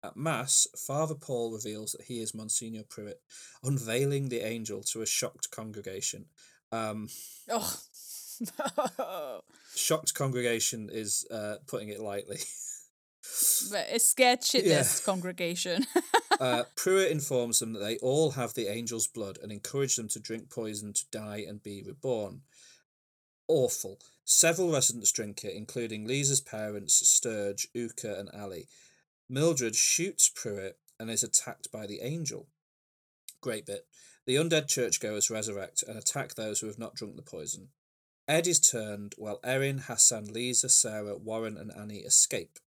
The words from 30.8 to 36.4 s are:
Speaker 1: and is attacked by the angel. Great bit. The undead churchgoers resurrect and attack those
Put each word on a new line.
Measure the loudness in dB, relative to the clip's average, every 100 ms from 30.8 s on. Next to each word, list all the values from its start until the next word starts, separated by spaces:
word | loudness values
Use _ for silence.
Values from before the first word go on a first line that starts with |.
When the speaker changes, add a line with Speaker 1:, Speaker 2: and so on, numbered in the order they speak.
| _ _
Speaker 1:
and | -6
is | -2
attacked | 2 2 0 -12 -12
by | -12 -10
the | -6
angel. | -4 -4 -6 -8 -14 _ _ _ _ _ _ _ -20 -10
Great | -6 -6 -6
bit. | -10 -10 _ -20 _
The | 0 2
undead | 4 2 2
churchgoers | 0 2 0 -2 0 0
resurrect | 0 -4 -6 -4 -4 -4
and | -2
attack | -2 -2 -6
those | -4